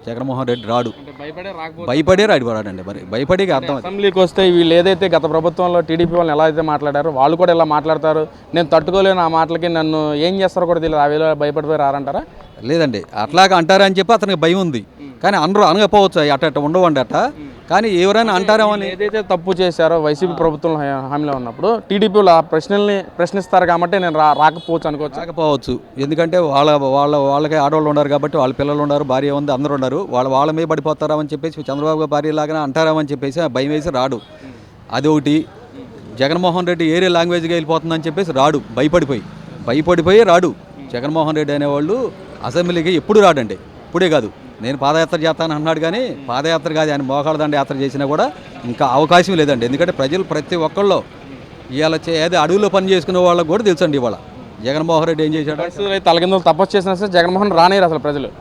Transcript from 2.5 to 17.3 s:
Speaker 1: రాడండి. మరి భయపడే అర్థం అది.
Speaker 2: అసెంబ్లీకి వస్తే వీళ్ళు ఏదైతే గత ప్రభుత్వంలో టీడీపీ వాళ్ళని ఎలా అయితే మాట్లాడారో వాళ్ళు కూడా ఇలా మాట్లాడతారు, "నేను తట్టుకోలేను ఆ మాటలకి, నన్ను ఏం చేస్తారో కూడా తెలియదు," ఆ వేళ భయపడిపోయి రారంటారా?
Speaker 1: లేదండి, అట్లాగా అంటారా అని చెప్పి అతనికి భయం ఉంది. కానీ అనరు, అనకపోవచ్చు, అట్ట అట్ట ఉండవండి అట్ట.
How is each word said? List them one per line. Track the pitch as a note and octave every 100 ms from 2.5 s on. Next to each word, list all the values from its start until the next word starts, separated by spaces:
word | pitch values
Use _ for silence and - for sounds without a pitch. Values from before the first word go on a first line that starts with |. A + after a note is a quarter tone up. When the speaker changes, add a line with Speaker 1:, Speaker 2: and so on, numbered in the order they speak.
Speaker 1:
రాడండి. | A2 G#2 F#2
మరి | F2+ G2
భయపడే | F2+ G#2+ C#3 F#3 G3
అర్థం | C#3+ - C#3
అది. | F3
Speaker 2:
అసెంబ్లీకి | G3 G3+ F#3
వస్తే | F3+ - F#3+
వీళ్ళు | F3 E3+
ఏదైతే | E3 F3 F#3 F#3
గత | E3
ప్రభుత్వంలో | D#3+ D#3+ E3 E3 F3+ F3
టీడీపీ | D#3+ E3 E3+
వాళ్ళని | E3+ E3+ D3+
ఎలా |
అయితే | D#3+ D#3
మాట్లాడారో | D#3 D3 C#3+ C#3+ D#3
వాళ్ళు | C#3 C#3 E3
కూడా | F3+
ఇలా | E3
మాట్లాడతారు, | D#3+ D3 D3+ D#3 D#3 D#3 D#3 - -
"నేను | E3 E3+
తట్టుకోలేను | D#3+ D#3 F#3+ F#3+ F#3
ఆ | E3
మాటలకి, | D#3+ D#3+ E3+ F3
నన్ను | E3 D#3 D#3 D3+
ఏం | D3 E3 G3
చేస్తారో | F#3+ F#3 F3
కూడా | E3+
తెలియదు," | D#3+ D#3
ఆ | D3
వేళ | D3+ D#3+
భయపడిపోయి | D3 D3 D3 D3 D#3
రారంటారా? | C#3 C#3 C3+ F3 D#4 - - -
Speaker 1:
లేదండి, | A2+ E3 D3+ G#2+ F2 G2
అట్లాగా | A2 E3 F#3+ F3+
అంటారా | E3 F#3+
అని | G3
చెప్పి | F#3+ F#3+
అతనికి | A#3 G#3 F3+
భయం | E3 F#3
ఉంది. | F3+ B2 G2 - C#3+ B2
కానీ | F3 G3+
అనరు, | D#3 G3+
అనకపోవచ్చు, | F#3+ F3 G#3 G#3 G3 F3+ D3
అట్ట | C#3
అట్ట | D#3+ C#3
ఉండవండి | D3 F3 F3+ C#3+
అట్ట. | A#2+ C#3 A#3+